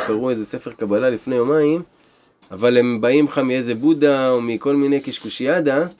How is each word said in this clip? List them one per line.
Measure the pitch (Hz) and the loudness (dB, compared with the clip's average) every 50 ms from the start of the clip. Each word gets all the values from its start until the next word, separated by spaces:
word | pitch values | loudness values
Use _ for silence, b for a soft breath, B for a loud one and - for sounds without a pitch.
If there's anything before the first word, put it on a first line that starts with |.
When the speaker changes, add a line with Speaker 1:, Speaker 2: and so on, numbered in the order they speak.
| - | -2
Speaker 1:
קראו | - 107 110 127 127 | -2 -2 -2 -2 -2
איזה | 123 110 104 | -4 -4 -6
ספר | - - 123 - 127 | -8 -12 -12 -12 -14
קבלה | 113 - 113 101 101 107 127 127 | -10 -8 -4 -2 -2 0 0 0
לפני | 120 107 - 131 127 | -2 -4 -4 -4 -2
יומיים, | 123 117 135 151 156 147 147 160 175 175 - b b b b b b b b b _ _ - | 0 0 0 2 2 2 0 0 -2 -6 -10 b b b b b b b b b _ _ -18
אבל | 98 92 113 120 123 | -6 0 2 4 4
הם | 123 120 123 120 110 | 4 4 2 0 0
באים | 113 120 135 151 151 | 2 2 4 4 2
לך | 143 - | 2 0
מאיזה | 147 135 127 127 131 120 120 117 | -2 -2 0 -2 -2 -2 -4 -4
בודה, | 113 131 160 165 143 147 143 139 135 131 131 | 0 2 2 2 4 4 2 2 2 2 2
או | 127 120 | 2 0
מכל | 120 117 113 104 - 143 143 | 0 -2 -4 -2 -2 0 0
מיני | 143 139 139 143 139 | 2 2 2 0 0
קשקושיאדה, | 135 135 117 - - 113 - - 131 131 170 185 151 143 135 | -2 -6 -10 -10 -10 -10 -8 -4 -2 -2 0 0 0 0 0
Speaker 2:
אז | 147 170 175 - | 0 -2 -4 -6